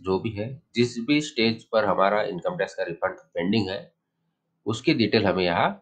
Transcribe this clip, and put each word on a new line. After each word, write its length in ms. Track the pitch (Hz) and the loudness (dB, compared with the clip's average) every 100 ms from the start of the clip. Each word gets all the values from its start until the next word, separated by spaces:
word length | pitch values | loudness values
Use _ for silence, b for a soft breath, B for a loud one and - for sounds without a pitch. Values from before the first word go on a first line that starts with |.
जो 160 | 87 95 | -2 -2
भी 100 | 113 | -2
है, 160 | 101 113 135 _ 117 | -6 -8 -10 _ 0
जिस 220 | 120 120 | 0 0
भी 200 | 117 147 | 0 0
स्टेज 420 | 147 - 113 113 - | 0 0 0 0 -2
पर 200 | 110 104 | 0 2
हमारा 360 | 90 98 104 | 2 4 2
इनकम 340 | 98 90 90 90 | 0 -4 -6 -4
टैक्स 180 | 95 - | -4 -4
का 80 | |
रिफंड 360 | 90 85 95 - - | -8 -4 -4 -6 -10
पेंडिंग 360 | 87 90 110 95 | -4 0 0 0
है, 240 | 92 87 _ _ _ _ _ _ _ - | -6 -10 _ _ _ _ _ _ _ -8
उसकी 280 | 113 - | -2 0
डिटेल 320 | 135 107 113 101 | 2 2 2 2
हमें 180 | 90 | 2
यहाँ 260 | 90 87 160 202 | 2 2 0 -2